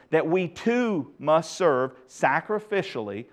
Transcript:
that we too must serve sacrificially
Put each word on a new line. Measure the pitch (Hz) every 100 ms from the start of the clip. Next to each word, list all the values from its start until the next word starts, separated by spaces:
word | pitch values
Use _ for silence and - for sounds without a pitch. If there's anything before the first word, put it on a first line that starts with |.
| _
that | 160 156
we | 180 175
too | - 226 240 233 190 127 -
must | 143 156 165 -
serve | 180 131 131 - -
sacrificially | - 143 151 - 214 208 202 - 131 104 101 120